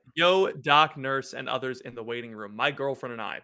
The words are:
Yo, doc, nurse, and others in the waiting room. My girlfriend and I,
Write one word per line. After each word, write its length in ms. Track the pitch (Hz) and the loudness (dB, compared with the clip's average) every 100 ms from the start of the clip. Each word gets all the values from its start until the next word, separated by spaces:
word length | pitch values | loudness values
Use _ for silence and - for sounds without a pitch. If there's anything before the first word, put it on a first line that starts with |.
| _ | _
Yo, 360 | 156 170 190 190 | 2 4 6 4
doc, 440 | 156 131 147 156 - | 0 4 6 6 2
nurse, 380 | 135 135 127 | -4 -4 -4
and 140 | - 127 | -8 -4
others 320 | 127 127 127 | -4 -4 -8
in 120 | - | -10
the 80 | 117 | -12
waiting 280 | 113 120 117 | -8 -8 -8
room. 200 | 110 104 | -10 -10
My 160 | 104 139 | -2 0
girlfriend 420 | 139 139 135 127 | 0 -2 -4 -6
and 100 | 117 | -8
I, 180 | 101 69 | -8 -8